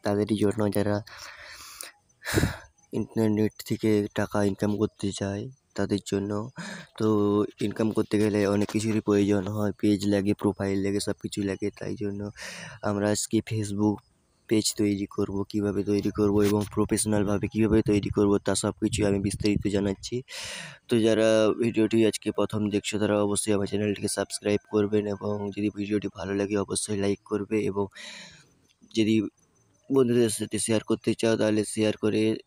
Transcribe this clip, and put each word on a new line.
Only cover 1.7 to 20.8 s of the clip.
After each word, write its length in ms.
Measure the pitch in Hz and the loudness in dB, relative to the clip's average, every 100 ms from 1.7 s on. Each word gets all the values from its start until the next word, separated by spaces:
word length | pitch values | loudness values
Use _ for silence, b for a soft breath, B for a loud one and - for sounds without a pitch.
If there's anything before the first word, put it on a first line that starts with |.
| B B _ _ _ B B B B B _ _ | B B _ _ _ B B B B B _ _
ইন্টারনেট 600 | - 107 - 110 104 107 - - | -6 -4 0 2 2 0 -2 -6
থেকে 240 | 110 110 104 104 | -2 2 2 0
টাকা 240 | - 101 104 | -4 -2 2
income 280 | 101 98 104 104 | 0 0 -2 0
করতে 300 | 107 _ 101 | -2 _ -6
চায় 320 | - 98 101 123 131 _ | -4 -6 -6 -10 -16 _
তাদের 280 | - 101 101 - | -4 -2 -2 -2
জন্য। 260 | 98 98 104 120 - B B B - | -4 -2 -6 -8 -12 B B B -2
তো 120 | 110 107 104 104 104 - | 2 4 4 2 0 -4
income 260 | 107 - 110 | -6 -2 0
করতে 240 | 104 104 104 | 0 0 2
গেলে 220 | 107 101 101 | 2 2 2
অনেক 220 | 101 101 | 2 0
কিছুরই 300 | 110 110 107 | -2 0 -2
প্রয়োজন 420 | 107 104 101 104 95 | 2 2 4 2 0
হয়, 240 | 107 104 | -2 -4
page 260 | - 104 101 101 | 0 2 2 2
লাগে, 260 | 101 98 | 2 2
profile 440 | 104 107 95 98 98 | 0 0 0 -2 -2
লাগে, 200 | 98 101 | -2 -2
সব 180 | - 98 | -4 -6
কিছু 180 | - - | -6 -6
লাগে। 240 | 98 95 104 | -4 -4 -6
তাই 220 | - 98 101 | -6 -10 -6
জন্য 260 | 104 101 101 - B B B B | -6 -6 -10 -12 B B B B
আমরা 240 | 101 101 104 | -4 0 0
আজকে 280 | 104 - 107 | 0 0 -2
Facebook 560 | - 110 104 101 107 101 _ _ _ _ - | -2 -6 -4 0 0 0 _ _ _ _ 0
page 160 | 110 - - | 0 0 0
তৈরি 300 | 104 98 101 | 0 0 -4
করব, 280 | - 101 98 | -4 -4 -4
কিভাবে 380 | 101 107 101 98 | -4 -2 -2 -2
তৈরি 280 | 95 101 104 | 0 0 0
করব 240 | 101 104 104 | 0 2 4
এবং 200 | 101 104 104 | 4 2 0
প্রফেশনালভাবে 720 | - 104 107 107 104 98 101 104 | -2 0 0 2 0 2 0 -2
কিভাবে 320 | 107 107 110 | 0 4 4
তৈরি 260 | 107 104 95 | 4 2 2
করব 220 | - 101 101 | 2 4 4
তা 160 | - 98 | 2 0
সব 180 | 107 - | -2 -2
কিছুই 280 | 107 - 104 | -2 0 0
আমি 140 | 98 | 0
বিস্তারিত 440 | 98 - - 202 104 | -2 0 0 0 0
জানাচ্ছি। 480 | 98 101 - - 120 - B B B B B | 0 0 -4 -6 -8 -8 B B B B B